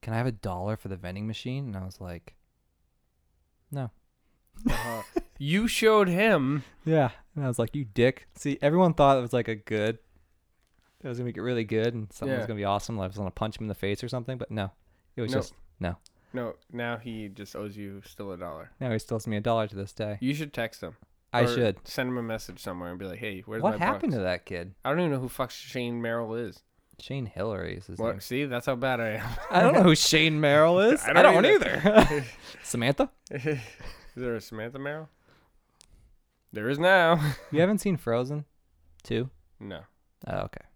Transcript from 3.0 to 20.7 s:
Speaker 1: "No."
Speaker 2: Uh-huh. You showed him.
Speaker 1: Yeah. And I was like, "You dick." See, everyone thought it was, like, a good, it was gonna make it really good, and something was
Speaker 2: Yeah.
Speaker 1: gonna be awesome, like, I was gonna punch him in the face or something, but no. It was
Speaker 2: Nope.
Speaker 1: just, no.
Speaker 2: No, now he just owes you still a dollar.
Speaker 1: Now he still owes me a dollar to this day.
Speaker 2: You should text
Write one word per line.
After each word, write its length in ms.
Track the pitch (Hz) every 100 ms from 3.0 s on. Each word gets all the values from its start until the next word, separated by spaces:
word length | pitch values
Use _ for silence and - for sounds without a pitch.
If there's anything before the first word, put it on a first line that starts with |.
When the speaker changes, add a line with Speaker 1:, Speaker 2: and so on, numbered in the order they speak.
| _ _ _ _ _ _ _
Speaker 1:
"No." 200 | 139 127 _ _ _ _ _ _ - -
Speaker 2:
Uh-huh. 340 | - - - - - - -
You 300 | 143 180 226
showed 400 | - 220 214 196
him. 560 | 175 220 185 131 147 - _
Speaker 1:
Yeah. 260 | - 160 131 - _
And 100 | -
I 40 | 139
was 100 | 120
like, 160 | 117 147
"You 80 |
dick." 420 | 123 101 123 131 - -
See, 220 | 147 139
everyone 320 | 143 165 180
thought 240 | 156 143 135
it 40 |
was, 100 | 120
like, 140 | 123 110
a 60 |
good, 440 | 110 - 107 104 117 _ _ _ _ _ _ _ _ _ _
it 60 | -
was 100 | 123
gonna 80 | 123
make 80 | 113
it 60 |
really 220 | 113 123
good, 280 | 113 110 113
and 160 | 120 107
something 240 | - 139 131
was 80 |
Speaker 2:
Yeah. 40 | 110
Speaker 1:
gonna 100 | 107
be 60 |
awesome, 320 | 101 101 - 117
like, 100 | 95
I 20 |
was 80 | 101
gonna 140 | 98
punch 260 | - 110 -
him 60 |
in 40 | 110
the 60 |
face 280 | 98 95 101
or 40 | 120
something, 300 | 127 117 131
but 120 | -
no. 220 | 107 95 _ _ _ _ -
It 60 |
was 100 | 113
Speaker 2:
Nope. 80 | 131
Speaker 1:
just, 120 | - - - _
no. 180 | 90 85 _ _ _
Speaker 2:
No, 220 | 127 117 - _
now 260 | 120 120 117
he 300 | 117 110 107
just 280 | 98 101 -
owes 200 | 104 101
you 260 | 101 98
still 260 | - - 101
a 40 | 90
dollar. 340 | 87 78 - _
Speaker 1:
Now 120 | 131
he 60 | 117
still 160 | - 113
owes 100 | 113
me 100 | 107
a 40 |
dollar 260 | 110 113 107
to 80 |
this 180 | 98 101
day. 260 | - 107 101
Speaker 2:
You 120 | 127
should 180 | 143 151
text 280 | 131 113